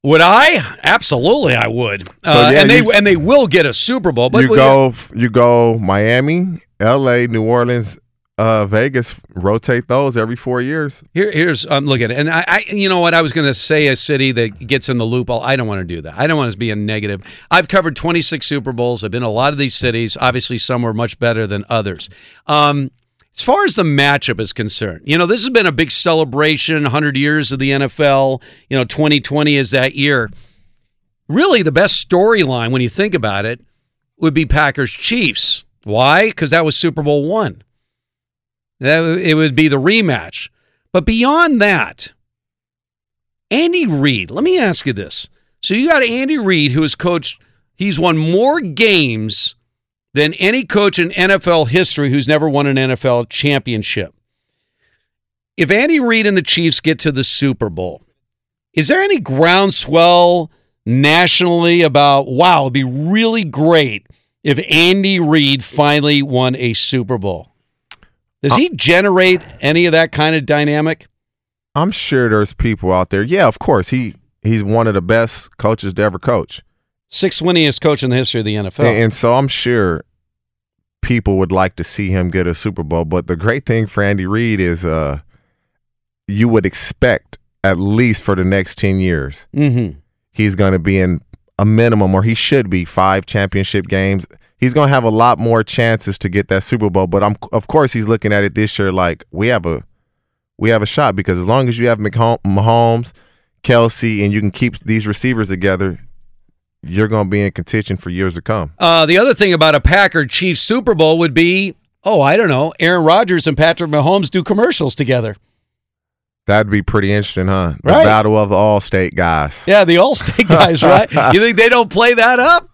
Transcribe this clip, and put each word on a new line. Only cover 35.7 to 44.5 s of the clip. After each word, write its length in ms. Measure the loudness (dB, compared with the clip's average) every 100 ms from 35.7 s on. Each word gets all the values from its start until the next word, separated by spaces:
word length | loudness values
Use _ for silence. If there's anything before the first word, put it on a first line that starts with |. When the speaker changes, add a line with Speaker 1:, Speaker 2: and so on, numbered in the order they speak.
| _
Speaker 1:
Why? 460 | -6 0 2 4 2
'Cause 180 | -2 0
that 140 | 0
was 120 | 0 0
Super 260 | -2 -2
Bowl 240 | -2 0 0
one. 360 | -2 -4 -8 _ _ _ _ _ _ _ _ _ _ _ _
That, 380 | 0 0 0 -2
it 160 | 0
would 200 | 2 2
be 140 | 2 2
the 80 | 2
rematch. 680 | 2 2 2 -2 -6 -16 -18 _ _ _ _
But 140 | -2 0
beyond 560 | 0 2 2 2 2
that, 500 | 2 0 -2 -8 -18 _ _ _ _ _ _ _ _ _ _ _ _ _ _
Andy 360 | 0 0 0 -2
Reid, 440 | 0 0 -2 -6
let 140 | -4
me 140 | 0